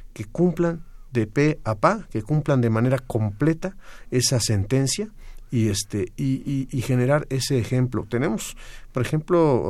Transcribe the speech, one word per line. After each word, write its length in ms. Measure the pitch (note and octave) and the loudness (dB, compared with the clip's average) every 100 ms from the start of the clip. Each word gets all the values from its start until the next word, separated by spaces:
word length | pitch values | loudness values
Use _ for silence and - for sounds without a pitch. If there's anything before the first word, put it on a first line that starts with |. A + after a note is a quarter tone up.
| - | -16
que 120 | - - | -12 -8
cumplan 580 | - F3+ D#3+ E3+ E3 - - - | 0 2 2 0 -2 -8 -16 -4
de 160 | B2 G#2+ | 0 0
pe 320 | - D3+ D3 | 2 2 2
a 120 | A2+ G#2 | -2 2
pa, 320 | D#3+ G#3+ - | 2 2 -2
que 140 | A2+ | -6
cumplan 360 | - D3+ D3+ C3 | 0 0 4 4
de 120 | A#2 | 4
manera 260 | A2 B2 B2+ | 4 2 2
completa 800 | - A2+ G#2+ G2+ D3 D#3+ F#3+ - - - - | 0 0 0 2 0 2 -4 -8 -16 -18 -4
esa 300 | B2+ B2 B2 | 0 2 2
sentencia 720 | - G#2 G2+ C3 C3+ E3 A3 - - - - | 2 0 2 2 0 -2 -6 -10 -16 -14 -4
y, 160 | A#2+ A2 | 0 2
este, 440 | G2+ - G#2 - - | 0 -2 -4 -4 -2
y, 240 | C#3 C3+ | -2 -2
y, 240 | - C#3 C3+ | -2 -4 -2
y 100 | C#3 | -4
generar 460 | C3 B2+ B2 D3 - | 0 2 4 2 0
ese 300 | C3+ - C3+ | -4 0 0
ejemplo. 480 | G#2+ B2+ B2+ G#2+ G#2 | 2 0 0 0 -2
Tenemos, 480 | C#3+ D#3 A3 - - - - - | -2 0 -2 -6 -12 -16 -16 -8
por 120 | C3 | -4
ejemplo, 340 | A#2+ D#3 D#3 F3 D#3 A#2+ D#2 | 0 -2 2 4 4 4 2